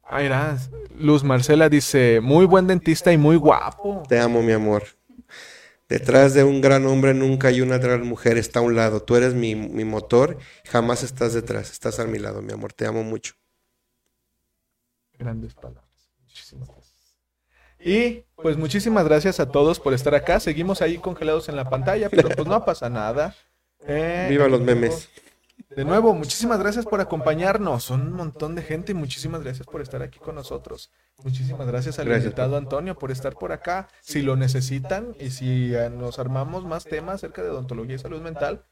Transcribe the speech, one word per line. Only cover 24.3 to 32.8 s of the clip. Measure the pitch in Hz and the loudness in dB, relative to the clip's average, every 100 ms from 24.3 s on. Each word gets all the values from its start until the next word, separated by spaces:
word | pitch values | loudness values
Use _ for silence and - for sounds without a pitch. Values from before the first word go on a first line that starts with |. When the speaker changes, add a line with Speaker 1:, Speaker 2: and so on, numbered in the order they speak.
| 143 139 | 2 4
Speaker 2:
los | 127 | 4
Speaker 1:
de | 123 | 4
nuevo, | 117 | 2
Speaker 2:
memes. | 117 - - - _ _ _ _ - | 2 -2 -12 -20 _ _ _ _ -16
Speaker 1:
de | - 139 | -8 0
nuevo, | 196 226 | 2 4
muchísimas | 180 143 - 233 220 | 2 -4 -4 -2 -2
gracias | 196 220 226 | -2 -4 -4
por | 208 | -4
acompañarnos. | 185 165 156 156 185 202 190 120 | -2 -2 -2 0 0 0 -2 -4
Son | - 131 | -2 -4
un | 135 | -4
montón | 180 160 156 156 170 | -6 -10 -8 -8 -8
de | |
gente | 156 160 190 | -8 -8 -6
y | 185 | -6
muchísimas | 139 - 160 165 | -6 -8 -8 -8
gracias | 135 127 - | -10 -12 -12
por | 160 | -14
estar | 131 131 | -12 -12
aquí | 135 _ | -12 _
con | 156 151 | -16 -14
nosotros. | 135 135 120 - - _ _ _ | -12 -14 -14 -20 -20 _ _ _
Muchísimas | 135 131 131 127 127 | -8 -6 -6 -6 -6
gracias | 123 135 151 | -4 -6 -6
al | 131 | 0
Speaker 2:
Gracias, | 113 117 | 0 0
Speaker 1:
invitado | 117 127 | -2 -2
Speaker 2:
Pepe. | 143 135 | -2 -4
Speaker 1:
Antonio | 135 | -6